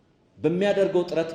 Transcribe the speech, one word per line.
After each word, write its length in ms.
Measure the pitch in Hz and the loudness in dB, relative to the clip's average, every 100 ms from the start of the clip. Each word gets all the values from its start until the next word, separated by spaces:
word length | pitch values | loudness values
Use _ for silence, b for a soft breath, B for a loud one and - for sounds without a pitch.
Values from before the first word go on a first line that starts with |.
| _ _ _ - | _ _ _ -4
በሚያደርገው 640 | 147 180 202 196 190 175 | -2 0 0 2 2 2
ጥረት 260 | 175 156 165 | 0 -2 -4